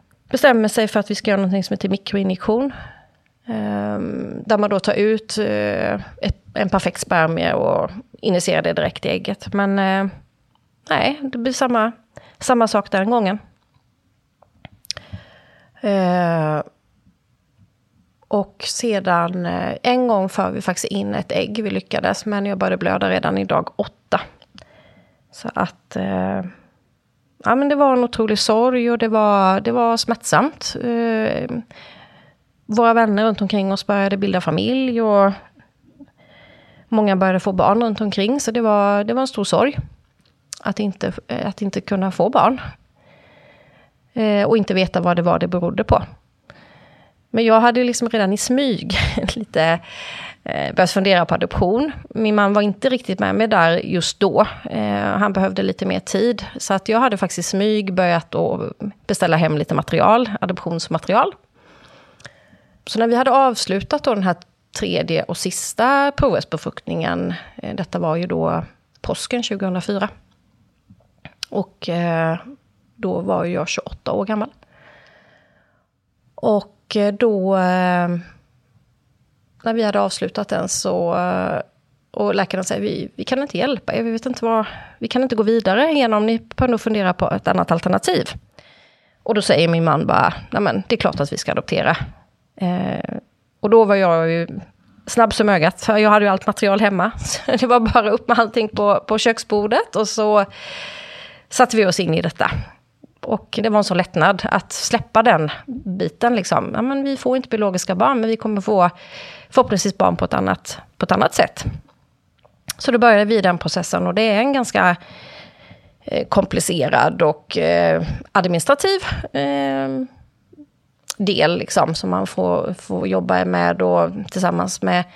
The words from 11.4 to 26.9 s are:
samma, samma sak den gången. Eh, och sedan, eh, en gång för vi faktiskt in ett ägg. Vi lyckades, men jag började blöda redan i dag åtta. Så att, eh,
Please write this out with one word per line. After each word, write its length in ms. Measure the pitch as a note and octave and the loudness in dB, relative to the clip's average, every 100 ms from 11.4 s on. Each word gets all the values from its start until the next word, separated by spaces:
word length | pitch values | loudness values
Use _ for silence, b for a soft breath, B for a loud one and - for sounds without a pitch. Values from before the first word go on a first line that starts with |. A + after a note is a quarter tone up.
| A#3+ | -4
samma, 400 | B3+ C4 A#3 A3 A3+ _ B B B | -2 0 2 0 -4 _ B B B
samma 300 | - B3 A3 | 0 2 4
sak 220 | G#3+ G3 | 0 0
den 200 | G3 G3 | -2 2
gången. 280 | A#3+ F#3+ G#3 - _ _ _ _ _ _ _ _ _ _ _ - _ - - B B B B B B B B | 2 2 -2 -8 _ _ _ _ _ _ _ _ _ _ _ -20 _ -14 -14 B B B B B B B B
Eh, 800 | G#3+ G3 F3+ F3+ F3 E3 D#3 D3+ - _ _ _ _ _ _ _ _ _ _ _ _ _ _ _ - | -2 0 2 2 0 0 0 -2 -6 _ _ _ _ _ _ _ _ _ _ _ _ _ _ _ -4
och 360 | G#3 G3 - - | -4 -4 -8 -10
sedan, 800 | - A#3+ G3+ F#3+ E3+ E3+ F#3 F3 | -6 -2 -2 0 0 0 -2 -4
eh, 300 | F3 F3 - | -4 -4 -2
en 260 | B3 B3+ B3 | 0 2 2
gång 200 | G#3 F#3+ | 2 0
för 220 | - F#3+ | -2 -2
vi 100 | F#3+ | -2
faktiskt 240 | F#3 F3+ | -4 -4
in 300 | - G3+ G3+ | -4 -4 -4
ett 180 | - - | -4 -4
ägg. 300 | F3+ F#3+ G#3+ | -4 -4 -4
Vi 80 | G#3+ | -4
lyckades, 560 | F#3+ - - F#3 G3+ G#3+ | -6 -6 -4 -2 -2 -4
men 200 | G3+ G3+ | -4 -2
jag 120 | F#3+ | -2
började 180 | F#3+ F#3 | -2 -2
blöda 340 | F#3 F#3+ F#3+ | -2 0 0
redan 280 | F#3 - F#3+ | 0 0 -2
i 60 | |
dag 260 | F#3+ D3+ F3+ - | 0 -2 -2 -6
åtta. 440 | G3+ _ - - - - _ - b b b b b b b | -8 _ -4 -4 -4 -20 _ -20 b b b b b b b
Så 180 | - - | -14 -8
att, 420 | - F3+ - - F#3 | -4 -4 -6 -10 -6
eh, 480 | F#3+ F#3 F#3 F#3+ F3+ b b b _ | -4 -2 -2 -4 -8 b b b _